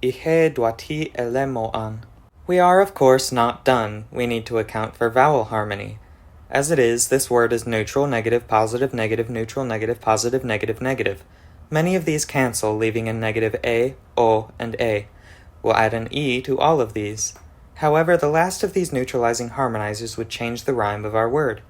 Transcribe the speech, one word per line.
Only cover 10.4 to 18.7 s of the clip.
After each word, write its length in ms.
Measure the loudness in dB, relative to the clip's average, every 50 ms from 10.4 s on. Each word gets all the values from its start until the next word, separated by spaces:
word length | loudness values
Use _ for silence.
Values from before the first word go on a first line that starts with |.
| -2
negative, 360 | -2 -4 -2 -2 -4 -6 -4
negative. 420 | -2 -4 -2 -2 -2 -4 -4 -6 -12 -20 -20 -20 -20 -20 -20 -20 -14 -4
Many 260 | -2 0 2 2 0
of 100 | 0 0
these 180 | -2 -2 -2 -4
cancel, 540 | -4 0 0 0 0 0 -2 -2 -2 0
leaving 300 | 0 0 0 0 -2 -4
in 120 | -4 -4 -4
negative 360 | -4 -2 -2 0 -2 -2 -2 -2 -4
a, 300 | -2 0 0 0 0 -2 -8 -20 -8 0
o, 360 | 2 4 4 4 2 0 -4 -10
and 180 | -10 -10 -8 -4 -4
a. 280 | -2 0 -2 -2 -4 -8 -20 -20 -20 -20 -20 -20 -20 -20 -20 -6
We'll 140 | 0 0 2
add 180 | 4 2 2 0
an 140 | -2 -6 -6
e 300 | -6 -4 -2 -2 -2 -2 -2
to 140 | -2 -2
all 220 | 2 4 4 4 2
of 140 | 0 -2 -2
these. 400 | -6 -6 -6 -6 -6 -8 -8 -8 -12 -20 -20 -20 -20 -20 -20 -14
However, 400 | -2 0 2 2 2 4 4 4
the 140 | 4 4 2
last 340 | 2 2 2 0 0 -4 -4
of 100 | -2